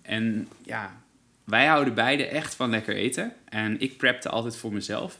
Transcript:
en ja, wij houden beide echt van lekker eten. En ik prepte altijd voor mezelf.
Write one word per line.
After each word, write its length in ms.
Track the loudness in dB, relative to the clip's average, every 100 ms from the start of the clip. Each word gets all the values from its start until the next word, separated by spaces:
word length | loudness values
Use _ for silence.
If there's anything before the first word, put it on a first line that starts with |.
en 460 | -6 -2 0 -2 -4 -12
ja, 400 | -10 -8 -8 -14 _ _ _ _
wij 220 | 0 4 6
houden 280 | 6 4
beide 320 | 2 2 2 0
echt 280 | -4 -6
van 160 | -4 0
lekker 240 | 0 0 -2
eten. 360 | -2 -2 -6 -8 -10
En 320 | -4 -2 0
ik 160 | -4 0
prepte 320 | 0 2 -2
altijd 280 | -2 -4 -6
voor 160 | -6
mezelf. 460 | -6 -4 -4 -6 -10